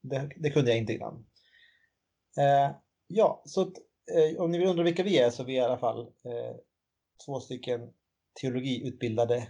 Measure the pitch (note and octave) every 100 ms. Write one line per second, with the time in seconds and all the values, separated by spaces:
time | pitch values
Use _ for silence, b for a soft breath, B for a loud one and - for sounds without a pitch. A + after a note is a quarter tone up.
0 | C3 C3+ D3 - D3+ D3 B2 A2+ A2 -
1 | A#2 - - b b b b b b b
2 | _ _ _ - C#3+ C#3 C#3 C#3+ _ _
3 | _ F#3+ G#3 - - - F#3 F3+ _ _
4 | - E3 D#3 D#3+ E3+ E3+ F#3 E3+ E3+ E3+
5 | F#3 D#3 A#2+ A#2+ B2+ C3 A#2+ B2 A#2+ A#2
6 | A#2 _ B2 A#2+ A#2 A#2+ _ _ _ _
7 | _ _ - C3+ - B2+ B2+ A#2+ G2 _
8 | _ _ _ - C3+ B2+ C3 B2 B2+ -
9 | A#2+ A2 A#2 A#2+